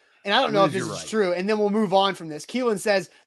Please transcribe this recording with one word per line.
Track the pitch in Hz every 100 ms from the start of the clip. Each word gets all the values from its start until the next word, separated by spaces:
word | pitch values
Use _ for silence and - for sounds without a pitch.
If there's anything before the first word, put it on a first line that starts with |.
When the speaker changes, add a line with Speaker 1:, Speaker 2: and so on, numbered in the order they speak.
| _ _
Speaker 1:
and | 202
I | 214
don't | 262
know | 208
if | 190
Speaker 2:
Liz, |
Speaker 1:
this | 127 117
Speaker 2:
you're |
Speaker 1:
is | -
Speaker 2:
right. | -
Speaker 1:
true, | 220 190
and | 175 196
then | 214
we'll | 208
move | 208 208
on | 190 196
from | 180 165
this. | 151 -
Keelan | 240 247 202
says | 214 196 170 _